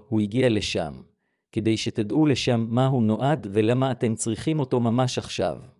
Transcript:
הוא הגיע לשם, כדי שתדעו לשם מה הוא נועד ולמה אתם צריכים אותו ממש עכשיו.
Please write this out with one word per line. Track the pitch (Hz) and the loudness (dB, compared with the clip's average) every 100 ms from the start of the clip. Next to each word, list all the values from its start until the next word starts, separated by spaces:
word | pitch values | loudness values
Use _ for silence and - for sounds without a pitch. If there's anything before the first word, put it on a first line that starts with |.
| - | 0
הוא | 110 | -2
הגיע | 104 120 127 | 0 2 2
לשם, | 107 - 98 78 65 - _ _ _ _ | 2 0 -4 -4 -8 -18 _ _ _ _
כדי | - 110 110 | -2 0 0
שתדעו | 110 - 104 151 151 | -2 -4 -2 2 2
לשם | 123 - 117 113 | 2 0 0 0
מה | 117 131 | 0 2
הוא | 131 | 2
נועד | 107 107 135 156 101 | 2 2 0 -2 0
ולמה | 101 110 123 131 | 2 2 2 0
אתם | 120 120 110 | 0 -2 -2
צריכים | 117 107 160 156 | -4 -4 -2 -2
אותו | 131 123 | 0 0
ממש | 117 120 127 - | 2 2 0 -2
עכשיו. | - - 90 64 - | -6 -4 -2 -4 -12